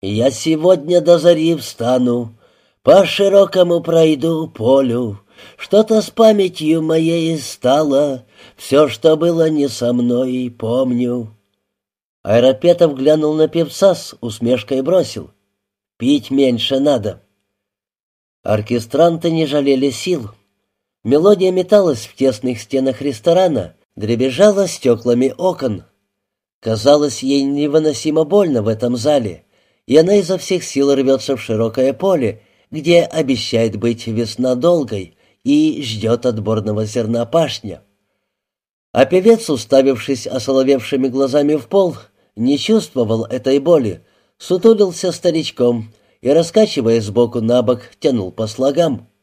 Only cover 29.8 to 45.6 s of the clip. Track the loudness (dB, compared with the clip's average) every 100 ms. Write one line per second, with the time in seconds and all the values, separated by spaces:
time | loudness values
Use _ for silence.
29.8 | 2 2 4 2 0 -4 -4 -6 -4 -2
30.8 | 0 2 2 0 -2 -8 -4 -4 -2 0
31.8 | -2 0 -2 0 -2 -6 _ _ _ -8
32.8 | 2 2 2 -4 -2 -2 -2 -2 -2 -2
33.8 | -4 -4 -6 -6 -6 -4 -2 0 2 0
34.8 | -2 -8 -10 _ _ _ -2 2 2 -2
35.8 | -8 -6 -2 -2 -2 -4 -2 -4 -2 -4
36.8 | -4 -4 -4 -4 -2 -2 -2 -4 -12 -16
37.8 | _ _ _ _ _ _ _ _ _ _
38.8 | _ 0 2 4 4 2 2 -6 0 2
39.8 | 2 0 -4 -8 -6 -8 -2 0 2 0
40.8 | 0 -4 -2 -2 0 0 0 -2 0 0
41.8 | 0 -2 -16 _ _ -6 -2 -2 2 0
42.8 | 0 -4 -2 -2 -4 -6 0 0 4 2
43.8 | 2 -6 _ _ _ _ -4 2 4 4
44.8 | 2 0 -6 -2 -2 -2 -4 -2